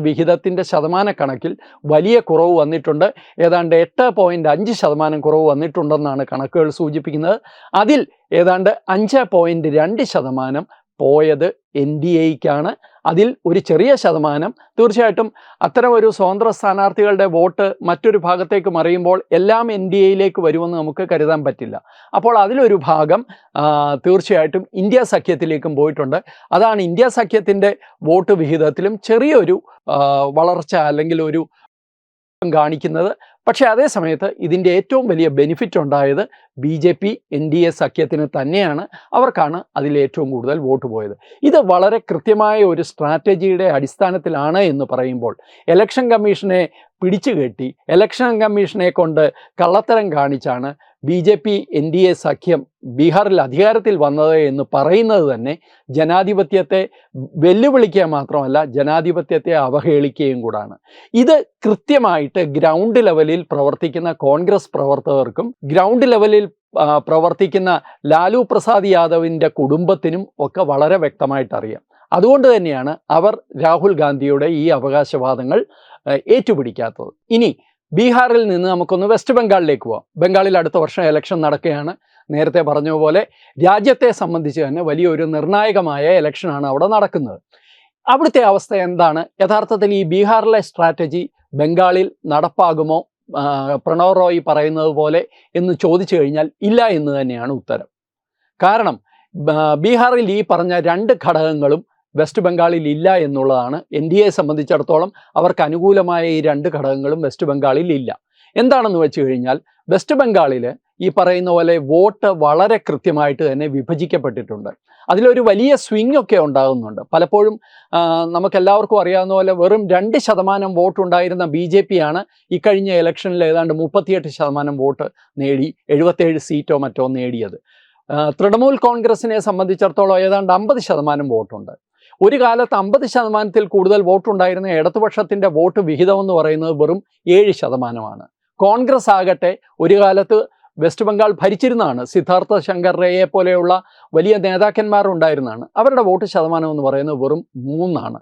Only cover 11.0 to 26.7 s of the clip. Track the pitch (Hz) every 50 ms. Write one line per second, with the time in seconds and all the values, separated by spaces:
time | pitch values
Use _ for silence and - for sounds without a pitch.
11 | 139 135 143 151 156 156 151 139 170 185 - _ _ _ - 143 139 143 151 151
12 | 147 175 175 160 160 160 160 - - 156 143 147 156 196 - - _ _ _ _
13 | - - 170 175 214 247 262 - - 175 170 196 - - 165 156 202 269 277 -
14 | - 202 160 160 151 151 147 147 160 214 - _ _ _ - - 226 233 202 240
15 | 233 220 208 - 220 214 _ - _ - - - - 170 - 240 240 247 240 226
16 | 220 220 202 - 196 180 190 202 226 226 208 - - 202 185 196 196 196 - -
17 | 208 208 202 190 196 190 160 165 175 185 - - 202 196 196 - - 170 175 -
18 | - 226 208 202 170 175 180 180 185 160 208 196 170 196 170 165 160 170 175 180
19 | 175 175 185 185 - - 165 165 185 202 220 226 233 233 214 196 185 185 180 202
20 | 190 190 196 190 196 190 - 196 175 160 156 165 170 170 175 165 156 151 143 -
21 | 190 - 180 156 156 151 160 156 139 139 120 - 127 110 107 - _ _ _ -
22 | - - - - 165 233 233 214 196 202 254 269 262 226 208 180 131 143 160 156
23 | 156 151 170 220 247 _ - _ _ _ - 143 147 151 151 147 147 147 143 127
24 | - 180 185 190 - - - 165 156 156 - 185 190 - - 190 185 208 240 254
25 | 240 - 208 175 - - 170 127 170 160 156 143 - 160 147 135 147 156 147 151
26 | 143 131 147 185 - - - - _ - - 180 220 226